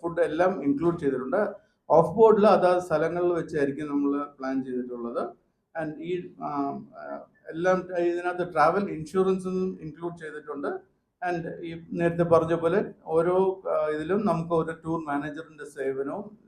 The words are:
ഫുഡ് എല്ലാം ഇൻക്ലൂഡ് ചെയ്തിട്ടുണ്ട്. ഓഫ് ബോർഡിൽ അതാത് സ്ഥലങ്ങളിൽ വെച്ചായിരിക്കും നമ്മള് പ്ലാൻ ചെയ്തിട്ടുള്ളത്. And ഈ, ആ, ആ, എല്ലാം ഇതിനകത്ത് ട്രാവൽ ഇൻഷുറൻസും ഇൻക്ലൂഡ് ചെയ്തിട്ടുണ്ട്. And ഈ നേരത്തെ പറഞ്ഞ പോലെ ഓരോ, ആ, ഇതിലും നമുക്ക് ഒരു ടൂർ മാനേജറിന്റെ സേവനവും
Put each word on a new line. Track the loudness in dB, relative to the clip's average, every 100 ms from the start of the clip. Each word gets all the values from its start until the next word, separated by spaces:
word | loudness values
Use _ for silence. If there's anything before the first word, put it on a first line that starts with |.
ഫുഡ് | -6 0
എല്ലാം | 0 2 2 2
ഇൻക്ലൂഡ് | 0 2 0 0
ചെയ്തിട്ടുണ്ട്. | -2 -2 -2 -2 -2 -4 _ _ 4
ഓഫ് | 6 6 8
ബോർഡിൽ | 8 10 8
അതാത് | 6 6 2
സ്ഥലങ്ങളിൽ | 2 0 0 0 0
വെച്ചായിരിക്കും | 0 -2 -2 -2 -2 -4
നമ്മള് | 0 0 0 -4 -8
പ്ലാൻ | -6 -4
ചെയ്തിട്ടുള്ളത്. | -4 -6 -6 -8 -6 -6 -6 -10 _ _ _ -10
And | -8 -8
ഈ, | -8 -8 -8 -12
ആ, | -8 -4 -4 -6 -12 -16
ആ, | -12 -12 -14 _ -14
എല്ലാം | -2 2 2 0 0
ഇതിനകത്ത് | 0 0 -2 -4 -4
ട്രാവൽ | 2 2 2 -2
ഇൻഷുറൻസും | -6 -4 0 0 0 -2 -4 -4 -6
ഇൻക്ലൂഡ് | -12 -10 -10 -10
ചെയ്തിട്ടുണ്ട്. | -12 -14 -10 -8 -6 -8 -12 _ _ _ -4
And | -4 -6 -10
ഈ | -10 -12 -8
നേരത്തെ | 0 0 2
പറഞ്ഞ | 4 4 4
പോലെ | 0 2 0 0 -6
ഓരോ, | -2 0 2 2 2 0 -2
ആ, | -2 0
ഇതിലും | -2 -2 0 0
നമുക്ക് | 0 0
ഒരു | 0 0 -6
ടൂർ | -6 -6
മാനേജറിന്റെ | -4 -4 -4 -10 -14 -16
സേവനവും | -16 -6 -4 -4 -6 -8 -10 -18